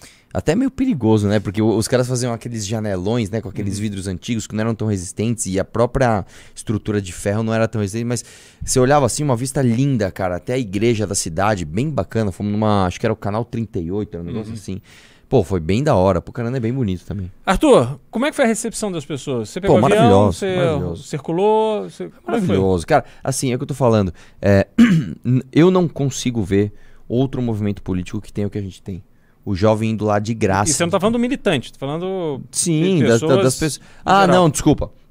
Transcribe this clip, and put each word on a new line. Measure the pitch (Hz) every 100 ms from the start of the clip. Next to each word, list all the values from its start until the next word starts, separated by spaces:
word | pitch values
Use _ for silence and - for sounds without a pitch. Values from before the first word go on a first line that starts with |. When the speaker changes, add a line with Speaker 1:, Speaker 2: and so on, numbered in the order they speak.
| - _ _
Speaker 1:
Até | - -
meio | 185 262
perigoso, | - 254 170 110 110 101
né? | 107
Porque | 104 98
o, | 110 107
os | 107
caras | 123 123
faziam | 127 123
aqueles | 117 - 117 98
janelões, | 113 107 95 90 120 101
né? | 110
Com | 95
aqueles | 107 101 101
Speaker 2:
Uhum. |
Speaker 1:
vidros | 107 98 95
antigos | 90 - 117 -
que |
não | 107
eram | 113 113
tão | 110
resistentes | 101 90 - 107 117 95
e | 95
a |
própria | 92 110 120 135 127 107 - - -
estrutura | - - 107 - 104
de | 95
ferro | 87 101 104
não | 113
era | 113 113
tão | 113
resistente, | 101 110
mas | 120 120 - - - _
você | - 131
olhava | 127 147 123
assim, | -
uma | 147 117
vista | 131 -
linda, | 127 113 139 127 95
cara, | - 95 87
até | - 127
a |
igreja | 113 98 113 113 98
da | 98
cidade, | 95 80 101 104
bem | 80 85 147
bacana. | 131 92 113 107
Fomos | - 104
numa, | 104 110 101 90
acho | -
que | 113
era |
o | 107
Canal | 104 104 117
trinta | 117 110 101
e | 82
oito, | 101 104 85
era |
um | 87
negócio | 117 107
Speaker 2:
Uhum. | 107
Speaker 1:
assim. | 98 95 - - - _ _
Pô, | 135
foi | 90 95
bem | 80 101
da | 151 110
hora. | 95 87
Apucarana | - - 117 131
é |
bem | 110
bonito | 135 110 92 -
também. | 107 92 - -
Speaker 2:
Arthur, | 190 311 208 120 147 -
como | 220 277
é |
que | -
foi |
a | 226
recepção | 220 233 - 214
das | 175 -
pessoas? | 143 - 127 107
Você | 190
Speaker 1:
Pô, | 190
Speaker 2:
pegou | 131 -
avião, | 208
Speaker 1:
maravilhoso, | 113 98 104 85
Speaker 2:
você | 196 -
Speaker 1:
maravilhoso. | 170 151 - 85
Speaker 2:
circulou? | - 151 147 170 208 220 220 214 185
Você, | 165 175
como |
é | -
que | -
foi? |
Speaker 1:
Maravilhoso. | 240 185 95 95 92 80
Cara, | 147 - -
assim, | - 131 135
é | 123
o |
que |
eu | 139
tô |
falando. | 135 127 110 95 - - -
É, | 98 98 - - 233 165 101
<clears throat> | - - 127 -
eu | 135 175
não | 185 170
consigo | - 143 - 131 117
ver | 92 98 104 - - - -
outro | 117 135 131
movimento | 120 107 104 101
político | - 92 90 107
que | -
tenha | - 101
o |
que | 104
a |
gente | 98 -
tem. | - 90 - _ _ _
O | - 98
jovem | 107 107 110
indo | 110 104
lá | 104
de | 107
graça. | 113 107 95 110
Speaker 2:
E |
você | 143
não | 170
tá | 185
falando | 196
do | 240
militante, | 240 269 208 151 -
tá | -
falando | 139 156 185 190 165 131 -
Speaker 1:
Sim, | - 175 156 175 185
Speaker 2:
de |
Speaker 1:
das, | 117
das, | 113
Speaker 2:
pessoas | 156 135
Speaker 1:
das | 131 -
pessoas. | 156 - -
Speaker 2:
em | -
Speaker 1:
Ah, | - 190
Speaker 2:
geral. | 190 180
Speaker 1:
não, | 170
desculpa. | - 160 135 - - -